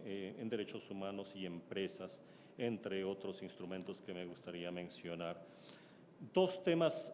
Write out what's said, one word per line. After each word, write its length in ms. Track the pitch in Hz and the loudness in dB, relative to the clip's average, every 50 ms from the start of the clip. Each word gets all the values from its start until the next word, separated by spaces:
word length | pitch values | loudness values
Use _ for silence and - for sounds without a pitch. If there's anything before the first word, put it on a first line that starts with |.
| 82 | -6
eh, 320 | 107 98 101 98 95 - - | -4 -4 -2 -2 -4 -4 -4
en 100 | 117 110 | -2 0
derechos 400 | 120 107 104 - - 110 - - | 0 0 0 -2 -4 -6 -6 -6
humanos 460 | 98 98 98 98 98 98 98 - - | -4 -4 -2 -2 -2 -2 -4 -6 -6
y 100 | 95 95 | -4 -4
empresas, 760 | 90 87 85 - - - 98 98 92 - - 92 - - - - - - - - - - - | -4 -4 -6 -6 -4 0 0 0 0 0 -4 -8 -8 -8 -10 -14 -16 -18 -18 -18 -14 -4 0
entre 460 | 120 117 113 101 - 104 95 98 95 | 0 2 2 0 0 0 0 2 2
otros 400 | 95 98 98 - 98 95 - 98 | 2 0 0 -2 -4 -4 -4 -6
instrumentos 580 | 92 - - 90 87 92 92 90 - 95 - | -8 -6 -6 -6 -4 -4 -4 -4 -4 -6 -6
que 100 | - - | -6 -6
me 140 | 92 90 90 | -4 -4 -4
gustaría 460 | 87 87 - - 90 87 87 87 87 | -4 -6 -8 -8 -6 -4 -2 -2 -2
mencionar. 680 | 90 87 87 85 - - - 87 85 85 85 85 85 - - - - - - - - - - - - - - - - - - - - | -2 -2 -2 -4 -6 -6 -4 -4 -2 0 0 -2 -2 -4 -8 -14 -16 -16 -16 -16 -16 -16 -16 -18 -20 -20 -20 -20 -16 -14 -12 4 6
Dos 300 | 185 185 185 185 - - | 8 8 8 6 4 6
temas 500 | 185 165 170 165 156 147 - - - | 6 8 10 8 8 8 6 0 -2